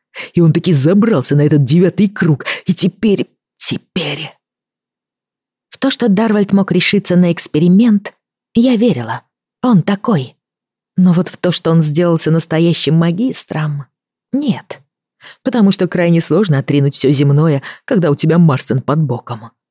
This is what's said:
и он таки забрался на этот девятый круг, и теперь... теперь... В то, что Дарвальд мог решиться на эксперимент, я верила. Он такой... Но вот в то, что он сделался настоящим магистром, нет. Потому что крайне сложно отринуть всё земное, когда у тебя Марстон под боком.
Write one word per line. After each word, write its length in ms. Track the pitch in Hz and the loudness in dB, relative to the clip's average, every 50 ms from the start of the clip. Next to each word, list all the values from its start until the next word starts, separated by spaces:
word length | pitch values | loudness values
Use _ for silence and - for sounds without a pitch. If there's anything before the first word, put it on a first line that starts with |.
| _ _ - - - - - | _ _ -18 -18 -14 -4 0
и 60 | 170 | 2
он 120 | 170 160 | 2 4
таки 200 | 151 170 - 190 | 2 0 0 0
забрался 640 | 160 135 131 160 196 208 220 226 208 135 - - 143 | 0 2 2 2 2 2 2 2 0 0 0 0 0
на 60 | 143 | 2
этот 220 | 147 147 156 147 135 | 2 2 2 2 2
девятый 440 | 113 151 175 190 170 - - 214 196 | 2 2 2 2 2 2 0 -2 -2
круг, 380 | 208 - 175 165 143 - - - - - - | 0 -2 0 0 0 -2 -4 -10 -10 -8 -4
и 100 | - 170 | -4 -4
теперь... 520 | - - 175 - - - 208 196 - - _ _ _ _ _ _ | -2 -2 -4 -4 -2 -2 -2 0 -2 -4 _ _ _ _ _ _
теперь... 800 | - - - - - _ _ - 185 156 147 147 151 156 - - _ _ _ _ _ _ _ _ _ _ _ _ _ _ _ _ _ _ _ _ _ _ _ _ _ _ _ | -6 -6 -6 -6 -6 _ _ -10 -8 -6 -6 -8 -10 -12 -16 -18 _ _ _ _ _ _ _ _ _ _ _ _ _ _ _ _ _ _ _ _ _ _ _ _ _ _ _
В 100 | - - | -10 -4
то, 120 | - 269 | -4 -4
что 180 | - - 233 233 | -2 0 0 0
Дарвальд 440 | 185 202 226 220 208 208 196 202 | 2 2 2 0 0 0 0 2
мог 200 | 196 196 190 - | 2 0 0 2
решиться 440 | 165 180 - - - 202 - - 180 | 0 0 0 0 0 0 0 2 2
на 160 | 180 180 170 | 2 2 2
эксперимент, 800 | 170 - - - - 151 170 175 180 202 240 233 208 202 - - _ _ _ _ _ _ _ _ - | 0 -2 -4 -4 -2 0 2 4 4 4 4 4 2 0 -2 -6 _ _ _ _ _ _ _ _ -2
я 220 | 233 233 262 247 | 0 2 2 2
верила. 460 | 196 240 240 165 120 117 107 - - _ _ _ _ _ _ _ - | 2 2 0 0 -2 -6 -8 -10 -12 _ _ _ _ _ _ _ -4
Он 200 | - 254 233 165 | 0 2 2 2
такой... 540 | - - 202 - - 247 208 143 127 - _ _ _ _ _ _ _ _ _ _ _ _ - | 2 0 -4 -4 -2 -2 -2 -2 -4 -6 _ _ _ _ _ _ _ _ _ _ _ _ -2
Но 160 | - 180 185 | 0 2 2
вот 160 | 170 180 180 - | 2 2 -2 -4
в 80 | - | -6
то, 160 | - - 180 | -4 -4 -4
что 180 | 156 - - 165 | -2 -2 -2 0
он 120 | 165 165 | 2 2
сделался 480 | 156 151 143 170 175 170 165 160 - 156 | 2 0 0 0 0 0 0 0 0 0
настоящим 640 | 160 165 - - 165 160 170 170 160 - - - 160 | 0 -2 -2 -2 0 0 2 2 0 0 -2 0 0
магистром, 920 | 165 165 175 170 185 247 262 233 - - - - 156 156 151 147 143 135 _ _ _ _ _ _ _ _ - | 2 0 0 -2 -2 -4 -4 -4 -6 -8 -8 -8 -8 -6 -6 -6 -8 -10 _ _ _ _ _ _ _ _ -8
нет. 480 | - 277 302 254 160 - - - - - _ _ _ _ _ _ _ _ - - - _ | -6 -4 -2 -4 -4 -6 -8 -18 -20 -20 _ _ _ _ _ _ _ _ -20 -20 -18 _
Потому 280 | - 262 - - 202 196 | -8 -4 0 2 2 2
что 180 | 196 - 185 175 | 2 0 -2 -4
крайне 320 | - 175 170 170 170 170 | -2 -2 0 2 2 0
сложно 380 | - - 151 185 220 175 147 135 | 0 0 0 0 2 0 0 -2
отринуть 360 | 131 - 135 143 139 143 - | 0 0 0 0 0 0 -2
всё 160 | - - 131 | 0 0 0
земное, 520 | 147 131 147 143 139 147 160 165 143 139 - - - - - | 2 2 2 2 2 2 2 2 0 -2 -4 -10 -20 -16 -6
когда 260 | - 262 190 160 151 | -2 -2 0 0 0
у 40 | 143 | 0
тебя 240 | - - 156 160 175 | 0 0 0 4 4
Марстон 420 | 170 156 127 127 - - - 131 | 4 4 2 0 -2 -4 -4 -4
под 200 | - - 143 156 | -2 -2 -2 -2
боком. 500 | 156 127 120 110 - - 120 107 117 117 _ _ _ _ | -2 -4 -4 -8 -8 -12 -14 -14 -14 -20 _ _ _ _